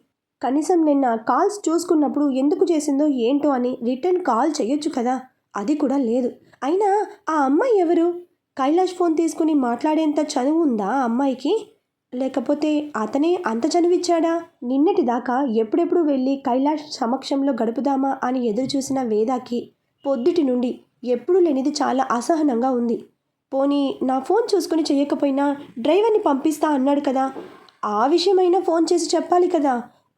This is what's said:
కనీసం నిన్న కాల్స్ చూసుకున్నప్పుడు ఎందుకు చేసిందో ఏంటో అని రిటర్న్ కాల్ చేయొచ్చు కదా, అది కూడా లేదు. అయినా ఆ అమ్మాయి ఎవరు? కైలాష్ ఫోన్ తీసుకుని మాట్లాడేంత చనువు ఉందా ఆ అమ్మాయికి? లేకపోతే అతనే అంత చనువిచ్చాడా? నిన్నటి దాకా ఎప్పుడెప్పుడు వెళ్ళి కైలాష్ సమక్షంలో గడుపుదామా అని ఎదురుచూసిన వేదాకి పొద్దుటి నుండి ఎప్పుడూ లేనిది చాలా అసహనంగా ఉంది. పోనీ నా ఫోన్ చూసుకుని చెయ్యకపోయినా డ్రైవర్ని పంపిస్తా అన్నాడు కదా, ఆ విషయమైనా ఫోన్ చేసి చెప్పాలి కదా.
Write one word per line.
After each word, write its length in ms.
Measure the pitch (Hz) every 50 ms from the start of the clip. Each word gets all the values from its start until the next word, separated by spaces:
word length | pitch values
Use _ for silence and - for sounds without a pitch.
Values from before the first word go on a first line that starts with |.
| _ _ _ _ _ _ _ _
కనీసం 440 | - 247 269 311 294 - 370 330 320
నిన్న 300 | 302 285 277 269 247 226
కాల్స్ 540 | 226 226 - 240 285 370 403 415 - - 320
చూసుకున్నప్పుడు 600 | 320 339 339 - 349 302 294 302 - 285 294 285
ఎందుకు 340 | 254 262 269 294 370 - 381 302
చేసిందో 360 | 339 302 294 302 277 269 302
ఏంటో 420 | 302 269 247 220 233 285 285 302 294
అని 280 | 269 247 247 247 254 - 233
రిటర్న్ 380 | 240 262 254 - 370 359 349
కాల్ 300 | 359 277 226 226 269 330 294 -
చేయొచ్చు 300 | 202 220 294 294 - 311 -
కదా, 240 | 262 226 247 170 - - - _ _ _ _ -
అది 200 | 202 202 240 302
కూడా 220 | 294 302 247 269
లేదు. 340 | 285 254 220 233 262 247 - - - _ _ _ _ 247
అయినా 440 | 277 339 392 427 381 392 427 392 415 - - _ -
ఆ 40 | 320
అమ్మాయి 460 | 302 277 262 285 349 494 539 440 392
ఎవరు? 420 | 349 320 349 330 330 349 349 349 349 - _ _ _ _ _
కైలాష్ 360 | - 262 285 320 370 370 349 -
ఫోన్ 240 | - 359 339 311
తీసుకుని 360 | 330 330 320 - - 320 311 311
మాట్లాడేంత 640 | 285 254 233 233 240 - 311 311 320 320 302 294 311
చనువు 420 | 302 294 - 254 247 285 320 330
ఉందా 240 | 339 277 233 214 196
ఆ 180 | 196 247 277 254
అమ్మాయికి? 640 | 233 226 254 285 269 254 254 - 294 427 453 - - _ _ _ _ _ _ _ _ -
లేకపోతే 760 | 254 262 262 269 277 - - 294 294 311 302 302 294 294 294 -
అతనే 440 | 220 214 - - 269 311 339 349 370 359
అంత 200 | - 226 233 269
చనువిచ్చాడా? 760 | 302 330 349 330 349 359 339 349 339 339 330 320 330 330 339 330 - _ _ 254
నిన్నటి 380 | 240 262 269 302 392 403 359
దాకా 440 | 269 240 233 247 247 262 240 262 294
ఎప్పుడెప్పుడు 540 | 247 214 226 226 226 - 302 339 349 349 349
వెళ్ళి 360 | 320 302 277 262 254 269 277
కైలాష్ 460 | 269 - 247 240 262 277 294 311 294 - -
సమక్షంలో 640 | - - 240 226 262 269 - - 285 277 269 285 247 220 226
గడుపుదామా 540 | 226 233 269 233 285 277 262 269 269 - - -
అని 220 | 254 262 262 240
ఎదురుచూసిన 580 | 226 202 247 262 247 - 269 262 - 269 269 254
వేదాకి 680 | 226 214 208 220 247 262 247 247 - 240 233 - - _ _ _ _ _ _ -
పొద్దుటి 380 | 277 269 233 240 349 339 349 285
నుండి 360 | 254 247 247 247 240 - - - _ _ _ -
ఎప్పుడూ 360 | 247 247 240 - - 359 381
లేనిది 300 | 349 330 269 262 254 294
చాలా 380 | 285 - 262 240 247 269 - -
అసహనంగా 580 | 226 240 226 - 339 311 320 294 233 226 247 269
ఉంది. 360 | 254 240 240 233 226 - - - _ _ _ _ _ _ _ _ 262
పోనీ 460 | 269 277 285 285 285 277 262 - - 254
నా 160 | 262 262 262
ఫోన్ 360 | 262 - 359 453 480 - 415
చూసుకుని 280 | 349 - - 330 320 311
చెయ్యకపోయినా 720 | - 285 277 285 285 311 - 294 277 262 277 285 285 277 277 - - - 233
డ్రైవర్ని 400 | 226 294 330 403 427 466 427 427
పంపిస్తా 500 | - 320 277 262 - 320 302 - 339 311
అన్నాడు 300 | 294 262 262 285 285 285
కదా, 320 | 285 277 254 262 262 269 - - - - - - - - _ _ -
ఆ 200 | 208 208 208 240
విషయమైనా 540 | 277 339 339 - 392 381 370 370 349 349 381
ఫోన్ 260 | 370 381 320 339 330 - 359
చేసి 220 | 330 330 - 359
చెప్పాలి 320 | 320 320 - 359 359 359
కదా. 360 | 349 349 311 285 277 247 233 233 - _ _ _ _ _